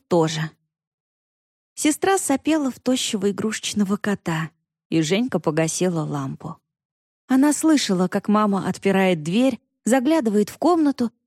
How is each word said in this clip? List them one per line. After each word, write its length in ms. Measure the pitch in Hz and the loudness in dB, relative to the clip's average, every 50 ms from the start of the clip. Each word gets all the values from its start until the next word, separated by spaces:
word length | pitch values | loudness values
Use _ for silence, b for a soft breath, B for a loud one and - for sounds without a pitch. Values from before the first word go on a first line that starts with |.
| _ - | _ 0
«Тоже». 440 | 190 170 160 160 160 156 160 156 - _ _ _ _ _ _ _ _ _ _ _ _ _ _ _ _ _ _ _ _ _ _ _ _ | 2 2 2 2 0 -4 -6 -6 -8 _ _ _ _ _ _ _ _ _ _ _ _ _ _ _ _ _ _ _ _ _ _ _ _
Сестра 420 | - - 302 302 - - 381 392 381 | -2 -2 -2 0 0 0 0 2 2
сопела 540 | - - 277 262 - 294 311 320 285 262 | 2 0 -2 0 0 0 0 0 0 -2
в 80 | 240 - | -6 -4
тощего 520 | - 254 262 254 - - - 202 185 202 | -2 -2 -2 0 -2 -4 -4 -2 -2 -2
игрушечного 680 | 196 - 214 220 214 - - - - 208 208 185 208 - | -2 -2 -4 -4 -4 -6 -8 -4 -2 -2 0 0 -2 -2
кота, 540 | - 208 196 - - 175 165 160 165 151 - _ _ _ _ _ _ - | -2 -2 -4 -4 -4 -4 -4 -4 -4 -6 -10 _ _ _ _ _ _ -4
и 120 | 160 165 | -2 0
Женька 380 | 156 147 190 208 247 262 - 175 | 0 0 0 0 0 -2 -4 -4
погасила 640 | - 170 151 160 160 160 - - 180 185 170 160 151 | -2 -2 -2 0 0 -2 -2 -2 -2 -2 -2 -2 -4
лампу. 540 | 147 147 143 139 135 151 - - 160 165 - _ _ _ _ _ _ _ _ _ _ _ _ _ - | -4 -6 -6 -6 -8 -10 -10 -14 -16 -16 -18 _ _ _ _ _ _ _ _ _ _ _ _ _ 0
Она 260 | 254 262 277 294 285 | 2 4 4 4 2
слышала, 540 | - - 320 311 262 - - 190 175 185 180 | 2 2 4 4 4 2 0 0 0 0 0
как 200 | - 202 - - | -2 -2 -2 0
мама 400 | 202 214 214 208 196 190 160 185 | 0 2 2 2 0 0 -2 -4
отпирает 560 | 185 - - 196 190 190 190 185 180 160 147 | -4 -2 0 0 2 2 2 2 2 0 -2
дверь, 360 | 160 180 226 254 269 233 - _ _ _ _ - | -2 0 2 2 0 0 -2 _ _ _ _ -2
заглядывает 640 | 214 240 269 240 285 320 320 240 226 196 208 208 - | 0 0 2 2 2 2 2 2 2 2 0 0 -2
в 80 | - - | -2 -2
комнату 540 | - 320 359 330 302 285 269 - 247 220 - _ _ | 0 2 2 4 2 2 0 0 -2 -4 -6 _ _